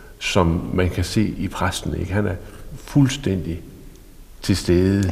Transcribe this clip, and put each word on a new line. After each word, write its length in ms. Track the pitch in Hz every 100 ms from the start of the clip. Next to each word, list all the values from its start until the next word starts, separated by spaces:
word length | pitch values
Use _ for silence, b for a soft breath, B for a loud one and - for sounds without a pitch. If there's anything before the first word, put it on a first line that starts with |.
| B B
som 420 | - - 85 82 -
man 160 | - 90
kan 140 | 95
se 300 | 90 113 101 -
i 100 | 101
præsten, 480 | - 90 - 80 78
ikke? 140 | 87
Han 120 | 98 101
er 80 | 92 B B B -
fuldstændig 880 | - 147 135 - - 95 82 87 - - - - - - - -
til 120 | - 95
stede, 500 | - 87 95 98 95